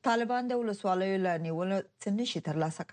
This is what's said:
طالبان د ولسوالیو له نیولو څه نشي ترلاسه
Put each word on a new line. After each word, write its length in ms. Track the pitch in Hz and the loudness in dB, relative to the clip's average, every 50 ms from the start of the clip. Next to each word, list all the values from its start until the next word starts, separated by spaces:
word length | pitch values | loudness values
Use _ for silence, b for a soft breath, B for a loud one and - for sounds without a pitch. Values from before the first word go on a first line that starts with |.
| - 233 | 0 2
طالبان 460 | 233 233 233 220 247 247 247 247 247 | 2 2 2 2 0 0 0 0 0
د 80 | 247 233 | 0 0
ولسوالیو 580 | 226 202 196 - 202 185 185 190 196 190 190 185 185 | 0 -2 -2 0 0 2 2 2 2 2 2 2 2
له 100 | 175 165 165 | 2 0 0
نیولو 380 | 165 160 160 180 185 196 196 - | -2 -2 -2 0 0 0 0 -2
څه 340 | - _ - - 214 202 214 | -4 _ -10 -4 -2 -2 0
نشي 260 | 240 - - 175 - - | 0 -2 -2 -4 -2 -2
ترلاسه 400 | 151 156 160 160 160 - 156 - | 0 0 0 0 -2 -4 -6 -4